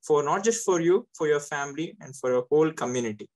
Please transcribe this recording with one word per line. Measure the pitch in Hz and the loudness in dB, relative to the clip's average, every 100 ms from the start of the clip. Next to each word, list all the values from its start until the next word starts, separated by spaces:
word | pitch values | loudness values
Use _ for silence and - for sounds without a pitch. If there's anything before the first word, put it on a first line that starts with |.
for | - 147 | 2 0
not | 143 185 | 2 0
just | 214 226 | 0 0
for | - 175 | 0 2
you, | 165 190 - - | 4 2 0 -4
for | 156 | 0
your | 147 | 0
family | 147 147 143 143 165 - | -2 -6 -6 -6 -10 -10
and | - 131 | -18 -6
for | 127 | 0
your | 127 123 | 0 2
whole | 147 160 | 2 2
community. | 160 123 127 120 104 104 | 0 -4 -2 -4 -6 -14